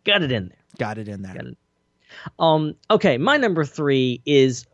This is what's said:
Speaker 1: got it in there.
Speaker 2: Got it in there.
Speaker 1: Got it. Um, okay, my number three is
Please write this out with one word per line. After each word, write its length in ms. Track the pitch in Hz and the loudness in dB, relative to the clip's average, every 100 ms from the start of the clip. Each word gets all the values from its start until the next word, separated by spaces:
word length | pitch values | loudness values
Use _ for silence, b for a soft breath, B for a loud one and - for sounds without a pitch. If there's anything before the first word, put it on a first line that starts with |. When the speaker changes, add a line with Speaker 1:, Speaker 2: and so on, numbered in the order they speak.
| - | -2
Speaker 1:
got 180 | 202 | 0
it 80 | 147 | 0
in 160 | 120 90 | -4 -6
there. 80 | - _ - | -14 _ -10
Speaker 2:
Got 180 | 110 110 | -8 -8
it 100 | 107 | -12
in 140 | 101 | -12
there. 120 | 92 92 | -14 -14
Speaker 1:
Got 100 | - | -16
it. 100 | - _ _ _ _ B B B - | -18 _ _ _ _ B B B -2
Um, 360 | 165 156 151 - - | 2 2 0 -6 0
okay, 280 | 214 - 123 | 2 2 2
my 180 | 190 294 | 2 2
number 260 | 233 165 | 0 -2
three 580 | 147 - 143 135 127 123 147 | -4 -2 0 2 0 -2 0
is 400 | 143 131 123 - | 4 4 0 -12